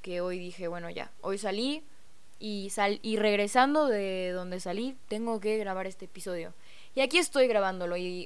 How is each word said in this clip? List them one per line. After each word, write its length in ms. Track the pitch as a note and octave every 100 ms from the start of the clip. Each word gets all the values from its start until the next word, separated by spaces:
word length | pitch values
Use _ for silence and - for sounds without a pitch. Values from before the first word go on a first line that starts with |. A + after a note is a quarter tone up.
que 200 | - F3
hoy 180 | F3+ F3+
dije, 280 | F3+ E3+ E3+
bueno, 220 | E3+ E3+
ya, 220 | E3+ - -
hoy 160 | - G3
salí 460 | G#3 F#3+ B3+ D4+ - - - - - -
y 320 | G#3+ G#3 G3
sal-, 280 | G#3 G3+ G#3+
y 140 | G#3+ G#3+
regresando 680 | G#3+ G3+ G3+ B3 C4+ D4 D4
de 460 | G#3+ G3 F#3 F#3
donde 280 | F3+ F3+ F3+
salí, 380 | F3+ F3 B3+ C4 -
tengo 320 | G#3+ A#3 A3
que 200 | G#3 A3
grabar 260 | G3+ F#3 F#3+
este 200 | F#3 F#3+
episodio. 500 | - F#3+ F3 E3 F3 - - - -
Y 60 |
aquí 180 | C4 E4
estoy 280 | E4+ C#4+ B3+
grabándolo 480 | G#3+ F#3+ F#3+ F3 F3
y 300 | F3+ F3+